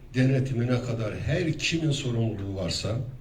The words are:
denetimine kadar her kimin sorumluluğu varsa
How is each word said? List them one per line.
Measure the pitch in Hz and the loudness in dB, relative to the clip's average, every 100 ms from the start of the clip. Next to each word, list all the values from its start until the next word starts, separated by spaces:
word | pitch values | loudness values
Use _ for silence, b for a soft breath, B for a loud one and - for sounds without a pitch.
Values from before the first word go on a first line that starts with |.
| - | -4
denetimine | 127 131 131 - 113 123 120 | 2 4 4 2 0 2 2
kadar | - 113 107 92 | 0 -2 -4 -2
her | 120 170 165 - | 0 2 0 0
kimin | - 165 156 | 0 0 2
sorumluluğu | 135 131 117 107 98 98 95 | 0 0 0 0 0 -4 -2
varsa | 87 - - 135 - - | -2 -2 -2 -2 -4 -10